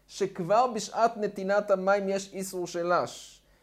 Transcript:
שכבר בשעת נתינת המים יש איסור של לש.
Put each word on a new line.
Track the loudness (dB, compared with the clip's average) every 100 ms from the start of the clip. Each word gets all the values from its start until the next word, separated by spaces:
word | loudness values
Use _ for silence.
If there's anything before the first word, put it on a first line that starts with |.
| _
שכבר | -4 -4 -2 2 4 4
בשעת | 0 -4 0 0 2
נתינת | -6 -4 0 0 2
המים | 2 4 2 2
יש | -2 -4
איסור | -8 -8 -6 -4
של | -2 0
לש. | 2 0 -6 -18 -20 _ _